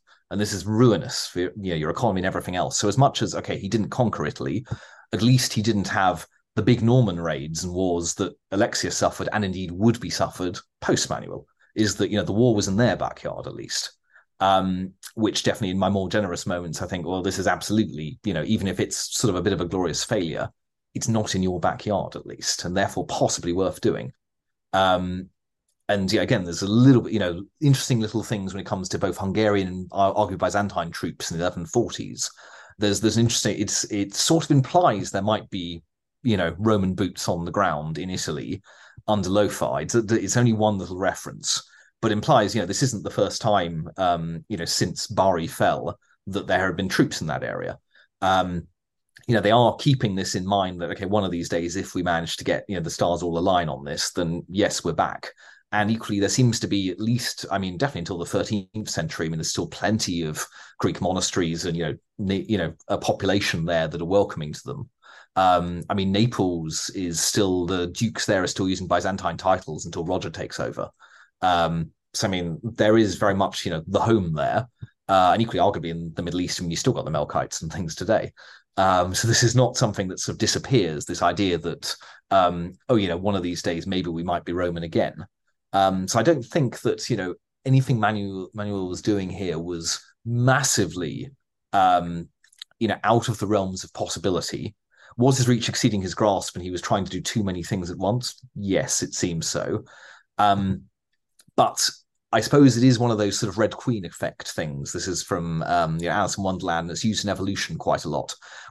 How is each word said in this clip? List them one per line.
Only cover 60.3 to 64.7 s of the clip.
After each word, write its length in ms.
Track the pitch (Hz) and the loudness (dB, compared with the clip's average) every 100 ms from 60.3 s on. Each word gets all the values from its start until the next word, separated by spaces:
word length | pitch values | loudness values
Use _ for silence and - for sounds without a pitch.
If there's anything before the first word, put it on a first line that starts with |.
| 76 - - - - | -6 -10 -14 -20 -4
Greek 220 | 92 82 | -4 -2
monasteries 640 | 92 92 - 104 82 82 | -2 -2 -2 0 -2 -2
and, 120 | 92 85 | -4 -4
you 60 | |
know, 100 | 78 67 _ - | -4 -6 _ -8
ne-, 280 | 95 98 - | -2 -2 0
you 80 | 101 | -2
know, 160 | 82 - - | -2 -6 -6
a 100 | 98 | -4
population 680 | - 107 98 101 - 87 | -2 -2 2 0 0 -2
there 240 | 82 82 80 | 0 0 -2
that 120 | 82 | -4
are 40 | |
welcoming 480 | 85 101 98 - 76 | 0 2 2 -2 -10
to 100 | - | -10
them. 240 | - | -10